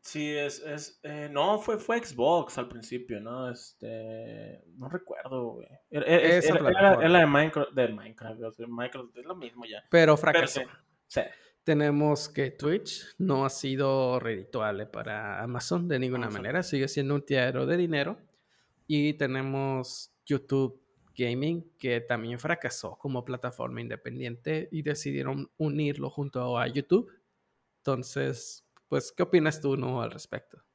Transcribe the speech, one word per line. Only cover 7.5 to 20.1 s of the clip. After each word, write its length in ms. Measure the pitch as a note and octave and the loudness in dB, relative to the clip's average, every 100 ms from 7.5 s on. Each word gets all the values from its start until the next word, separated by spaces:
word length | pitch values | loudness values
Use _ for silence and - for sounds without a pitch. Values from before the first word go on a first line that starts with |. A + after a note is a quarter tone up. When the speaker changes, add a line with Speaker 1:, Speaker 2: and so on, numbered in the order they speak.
| D#3 D3 | 0 -2
Speaker 1:
de 140 | C3+ A#2 | 2 0
Minecraft, 520 | G#2+ A2 A2+ A2+ A2 | 0 -14 -14 -14 -10
o 80 | A#2 | -12
sea, 160 | A2 A#2 | -10 -10
Minecraft 500 | A#2 B2 C3 A#2+ A#2 | -6 -6 -8 -14 -16
es 80 | C#3 | -14
lo 100 | F#3 | -12
mismo 300 | B2 A#2 A2+ | -14 -16 -16
ya. 140 | G#2+ _ | -16 _
Speaker 2:
Pero 260 | E3+ D#3 D3+ | 8 8 8
Speaker 1:
Pero 20 | |
Speaker 2:
fracasó. 440 | - E3 B2+ C#3 | 6 6 4 -2
Speaker 1:
sí, 40 | B2+ - _ _ _ | -8 -12 _ _ _
sí. 140 | - - - - _ | -4 -4 -8 -20 _
Speaker 2:
Tenemos 680 | - D3+ D3 D3 D3+ D3+ - | 0 2 4 4 4 2 -2
que 220 | - C3+ | -4 -4
Twitch 520 | - D3 F#3+ - - - - | -2 -2 -2 -4 -12 -14 -4
no 280 | F#3 C3+ C#3 | 0 2 0
ha 40 | |
sido 720 | - C#3 C3+ C3+ C3+ B2+ B2+ | -2 -4 0 2 2 2 0
redituable 640 | A#2 G#2 G2 B2 G#2+ G2+ G#2 | -2 -6 -6 -4 -2 -4 -6
para 560 | A2 A2+ G#2+ G#2+ F#2+ | -10 -8 -8 -6 -6
Amazon 440 | A#2 B2 - F3 F3 | -6 -6 -4 -2 0
de 120 | C3+ | 0
ninguna 280 | B2+ B2+ A2+ | 0 -2 -4
Speaker 1:
Amazon. 140 | G#2 | -6
Speaker 2:
manera, 200 | G2 E3 | -4 -4
sigue 240 | F3+ C#3 C#3 | -2 -2 -2
siendo 280 | - C3+ C#3+ | -2 0 -2
un 100 | C#3 | 0
tiradero 400 | C3+ B2+ B2+ C3+ | 2 2 0 0
de 100 | F3 | 0
dinero. 400 | F3 D3+ D3 G#3+ _ _ _ _ _ _ _ | 0 0 -2 -6 _ _ _ _ _ _ _
Y 260 | D3 D3 | 2 2
tenemos 1000 | D3+ C#3+ C3 C3+ C3+ C#3 C3 B2 - - | 0 -2 -2 -2 -2 -2 -2 -4 -10 -16